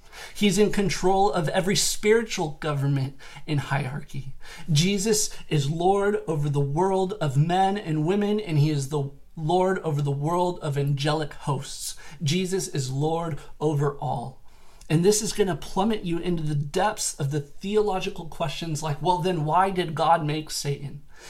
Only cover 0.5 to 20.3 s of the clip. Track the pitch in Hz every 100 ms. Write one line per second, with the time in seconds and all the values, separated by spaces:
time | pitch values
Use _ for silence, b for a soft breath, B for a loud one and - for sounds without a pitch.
0.5 | 185 208 - 196 - 185 190 202 180 156
1.5 | 190 175 170 - - 208 226 226 - 160
2.5 | - 156 143 139 139 135 - B B -
3.5 | 147 - 135 131 147 - - - - B
4.5 | B - 147 180 202 214 214 - B -
5.5 | 156 135 165 175 202 202 208 - 156 147
6.5 | 143 139 151 190 190 185 - 151 131 160
7.5 | 180 196 202 170 156 151 208 208 214 208
8.5 | 151 151 147 135 151 139 - - - 156
9.5 | 180 185 190 160 147 143 139 151 175 180
10.5 | 175 156 143 143 139 151 156 151 - -
11.5 | 143 - - - - B B 147 180 180
12.5 | 190 180 143 127 135 156 165 170 143 B
13.5 | - 151 147 143 143 139 120 123 - -
14.5 | b b b - 156 185 208 220 208 196
15.5 | 147 - 190 214 214 190 165 180 165 151
16.5 | 147 147 185 208 214 - - 139 151 -
17.5 | - 196 214 202 185 190 - 160 - 165
18.5 | - 165 147 156 143 160 175 175 170 151
19.5 | 170 196 180 160 151 160 170 151